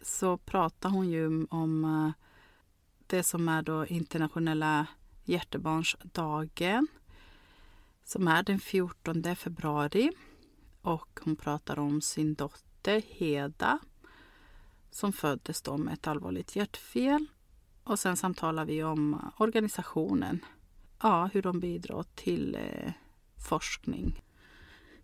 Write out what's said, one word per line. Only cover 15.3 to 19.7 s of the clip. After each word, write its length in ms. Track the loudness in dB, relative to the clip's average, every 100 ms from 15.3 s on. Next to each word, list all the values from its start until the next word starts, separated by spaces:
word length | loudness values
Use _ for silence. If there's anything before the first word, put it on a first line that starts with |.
| 0 -4 -8
då 160 | -4 -4
med 160 | -2
ett 140 | -4 -4
allvarligt 480 | -4 -4 -6 -4 -2
hjärtfel. 720 | -2 -4 -6 0 4 4 0 -8 _ -20 _ -14
Och 160 | -2 0
sen 180 | 2 0
samtalar 480 | 0 0 0 0 0
vi 180 | -2
om 480 | 0 2 2 0 -4 0
organisationen. 1040 | 2 4 0